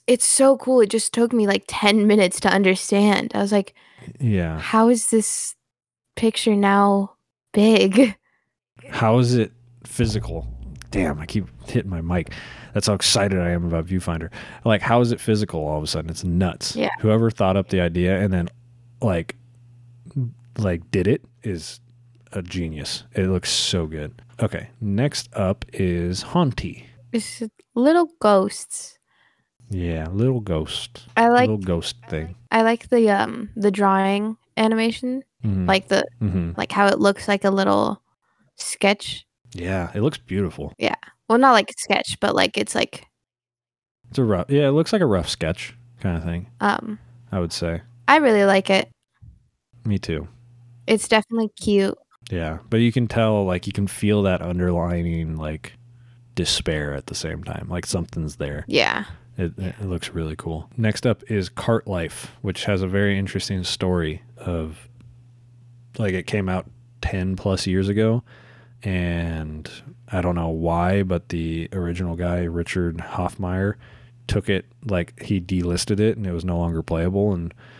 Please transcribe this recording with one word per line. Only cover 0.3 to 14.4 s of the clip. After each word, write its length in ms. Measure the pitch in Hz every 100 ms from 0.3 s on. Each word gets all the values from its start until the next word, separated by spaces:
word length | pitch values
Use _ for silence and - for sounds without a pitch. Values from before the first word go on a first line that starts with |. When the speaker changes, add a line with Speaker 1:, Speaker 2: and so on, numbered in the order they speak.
| - 269 269
Speaker 1:
cool. 240 | - 254
It 80 | 208
just 240 | 226 -
took 180 | - 233
me, 140 | 240 208
like, 180 | 196 -
ten 400 | - 208 214 208
minutes 340 | 214 180 -
to 80 | 196
understand. 840 | 185 190 185 - 202 208 202 -
I 40 | 208
was 140 | 202
like, 200 | 208 190 - _ - - -
Speaker 2:
Yeah. 380 | 123 98 85 80
Speaker 1:
"How 320 | 82 220 226
is 180 | 240 -
this 460 | 226 214 - - - _ _ _ _ _
picture 400 | - 226 - - 208
now 580 | 202 202 202 196 196 - _ _ _
big?" 600 | 214 214 214 196 196 254 190 _ _ _ _ _ _ -
Speaker 2:
How 260 | - 110 120
is 160 | 120
it 160 | 123 110 - _ _ -
physical? 600 | - 117 107 - 82 58 - - - -
Damn, 280 | 101 85 73
I 60 |
keep 220 | 80 110 90 - -
hitting 240 | 120 95
my 120 | 87
mic. 300 | 82 90 80 - - - -
That's 120 | 107 151
how 60 |
excited 460 | 202 - - 101 95
I 80 | 87
am 140 | 87
about 220 | 85 82 82
Viewfinder. 440 | 92 87 82 82 -